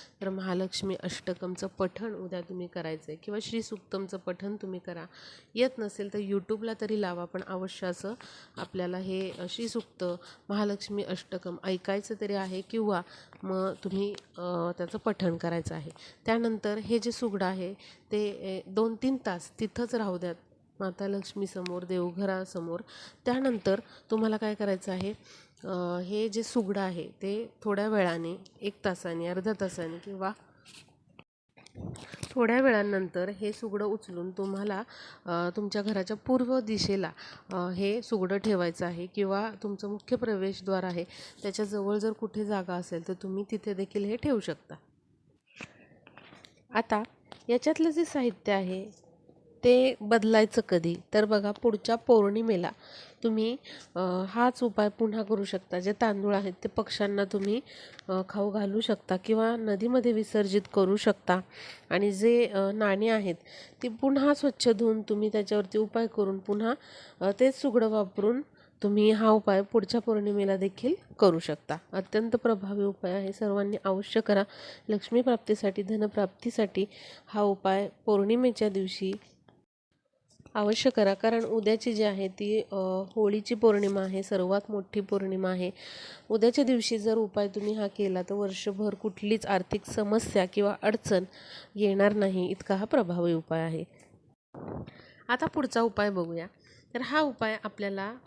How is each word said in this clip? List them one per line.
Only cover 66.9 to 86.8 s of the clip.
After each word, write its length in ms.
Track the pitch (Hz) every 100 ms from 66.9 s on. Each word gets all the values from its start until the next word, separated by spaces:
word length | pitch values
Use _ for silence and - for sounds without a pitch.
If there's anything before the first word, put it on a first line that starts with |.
| - - -
अ, 100 | 190 196
तेच 220 | 262 262
सुगडं 280 | 285 226 220
वापरून 520 | 214 190 - 208 247 - _ _ _
तुम्ही 280 | 202 208 214
हा 180 | 214 220
उपाय 320 | 214 208 190
पुढच्या 400 | 196 226 196 233
पौर्णिमेला 560 | 233 214 208 202 196 190
देखील 360 | 196 - 247 370 - -
करू 200 | 196 165
शकता. 380 | 165 151 - 156 -
अत्यंत 400 | 190 185 214 226
प्रभावी 520 | 233 233 208 196 202
उपाय 280 | 202 190 185
आहे, 200 | 196 190
सर्वांनी 460 | 202 214 202 202 208
अवश्य 380 | 196 190 208 226
करा. 220 | 220 202 208 - - - -
लक्ष्मी 320 | 208 - 233
प्राप्तीसाठी, 600 | 254 233 - 214 202 190
धनप्राप्तीसाठी 1040 | 196 220 208 208 190 - 233 - 202 196 202 - - - -
हा 140 | 214
उपाय 480 | 208 196 190 190 202 - -
पौर्णिमेच्या 640 | 202 202 240 254 220 214
दिवशी 420 | 190 185 - 190 208 - _ _ _ _ _ _ _ _ _ _ _ -
अवश्य 360 | 214 208 220 262
करा, 240 | 233 196
कारण 300 | 196 226 233
उद्याची 500 | 226 226 208 220 247
जी 100 | 214
आहे 240 | 214 196 190
ती, 340 | 190 208 214 -
अ, 40 | 196 185 185 190 220
होळीची 400 | 208 214 208 220
पौर्णिमा 460 | 226 202 202 196
आहे, 220 | 190 190
सर्वात 380 | 190 196 180 202 208
मोठी 320 | 208 185 208
पौर्णिमा 480 | 196 196 190 190 185
आहे. 220 | 185 180 - - - - - -
उद्याच्या 340 | 214 233 269
दिवशी 360 | 262 247